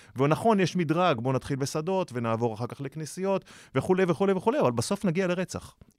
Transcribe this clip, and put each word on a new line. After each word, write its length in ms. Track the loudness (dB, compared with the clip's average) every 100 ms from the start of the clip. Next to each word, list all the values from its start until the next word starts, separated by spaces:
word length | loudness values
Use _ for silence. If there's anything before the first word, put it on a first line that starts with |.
| -10 0
ונכון, 440 | 2 4 4 4
יש 160 | 2 0
מדרג, 440 | 0 2 2 2
בוא 120 | 0
נתחיל 240 | -2 -2 -4
בשדות, 540 | -4 -4 -2 -2 -4
ונעבור 400 | -4 -2 0 -2
אחר 120 | -4 -8
כך 140 | -8
לכנסיות, 640 | -12 -10 -12 -6 -2 -2 -4 -18 -6
וכולי 300 | -2 2 4 4
וכולי 240 | 4 2
וכולי, 280 | 2 2 2
אבל 100 | 2
בסוף 340 | 2 -2 -2
נגיע 220 | 0 0 0
לרצח. 480 | -2 -4 -8 -12 -18 -16